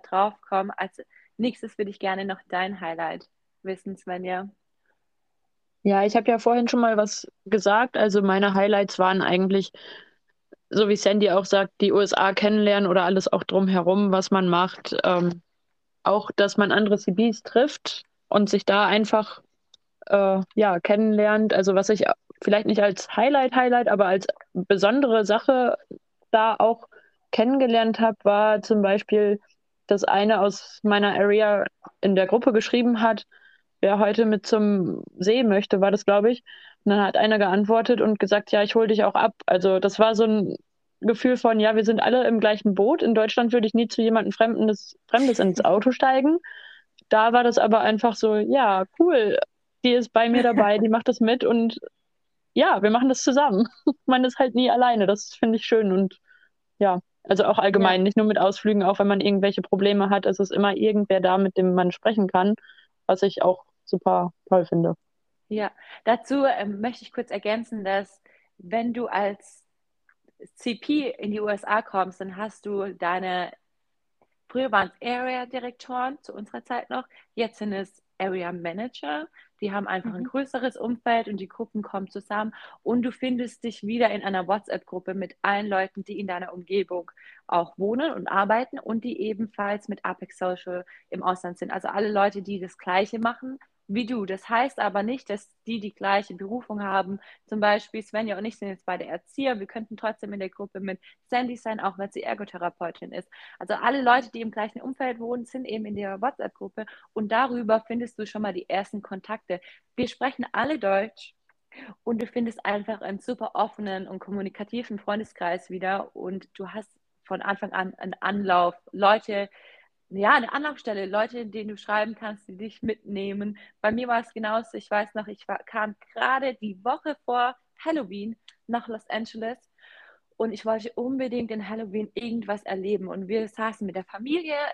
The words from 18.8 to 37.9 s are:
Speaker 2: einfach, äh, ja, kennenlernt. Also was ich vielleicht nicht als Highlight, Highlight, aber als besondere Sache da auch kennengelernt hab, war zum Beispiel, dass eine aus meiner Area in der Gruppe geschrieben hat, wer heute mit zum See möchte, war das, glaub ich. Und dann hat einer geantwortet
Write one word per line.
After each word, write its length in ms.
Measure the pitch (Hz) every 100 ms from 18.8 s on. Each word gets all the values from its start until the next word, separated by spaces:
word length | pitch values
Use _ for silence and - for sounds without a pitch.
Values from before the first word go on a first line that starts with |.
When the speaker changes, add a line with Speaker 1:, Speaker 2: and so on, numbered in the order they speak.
| 196
Speaker 2:
einfach, 540 | 208 208 220 208 - _ _ _ _ _ _ -
äh, 340 | 202 196 190 185
ja, 240 | - 208 175
kennenlernt. 720 | - 208 220 208 208 214 214
Also 200 | - 190
was 140 | 190 196
ich 160 | 202 - - - -
vielleicht 240 | - 208 214
nicht 160 | 214
als 340 | 208 190 - -
Highlight, 380 | 254 285 254
Highlight, 340 | 247 254 240 226
aber 200 | 202 190
als 180 | 190 - - -
besondere 720 | 185 180 196 202 262 269 226
Sache 540 | 202 220 - 254 240 - - - _ _ _
da 220 | 220 220 214
auch 280 | 220 226 - - _ _ _
kennengelernt 680 | - 233 277 254 226 226 220
hab, 240 | 226 208 208
war 340 | 202 214 214
zum 220 | - 214
Beispiel, 580 | 196 202 - 214 208 202 - _ _ _ -
dass 180 | 202
eine 380 | - 196 208 214
aus 380 | 202 196 - -
meiner 320 | 214 202 202
Area 500 | 185 202 208 214 202 - - - -
in 120 | 196
der 120 | 190 185
Gruppe 260 | 226 262
geschrieben 480 | 220 - 247 247 226
hat, 240 | 226 214 - _ _ _ _ _
wer 180 | 190 202
heute 280 | 208 196 226
mit 180 | 208
zum 580 | - 220 208 202 165 80 50 -
See 260 | 185 240
möchte, 360 | 233 196 196 202
war 100 | 196
das, 140 | 208
glaub 220 | - 202 220
ich. 160 | 247 - - - _
Und 60 | 208
dann 140 | 202
hat 120 | 196 -
einer 220 | 214 214
geantwortet 600 | 196 190 202 226 226